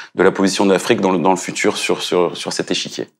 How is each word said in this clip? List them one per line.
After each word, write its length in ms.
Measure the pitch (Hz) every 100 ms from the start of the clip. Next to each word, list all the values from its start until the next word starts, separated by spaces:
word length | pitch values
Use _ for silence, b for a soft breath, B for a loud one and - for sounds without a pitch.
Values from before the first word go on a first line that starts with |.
| B
de 100 | -
la 80 | 92
position 340 | 95 95 - 101
de 60 |
l'Afrique 300 | 90 - 107
dans 100 | 95
le, 60 | 92
dans 140 | 85
le 60 | 92
futur 380 | - - 104 -
sur, 280 | - 90
sur, 340 | - 90 85 -
sur 160 | 87
cet 160 | - 90
échiquier. 380 | 92 - - -